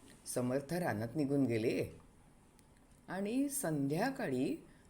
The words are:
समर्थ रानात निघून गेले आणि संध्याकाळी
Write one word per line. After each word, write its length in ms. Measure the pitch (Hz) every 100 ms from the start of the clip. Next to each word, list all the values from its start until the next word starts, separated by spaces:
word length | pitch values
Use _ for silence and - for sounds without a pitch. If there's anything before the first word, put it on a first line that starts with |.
| - - -
समर्थ 400 | - 123 135 139
रानात 340 | 175 160 104 117
निघून 300 | 156 139 143
गेले 560 | 131 117 113 - 131 - - - - - - - - - - - -
आणि 400 | 180 202 247 285
संध्याकाळी 1160 | 277 170 151 139 156 240 269 202 127 151 302 - - -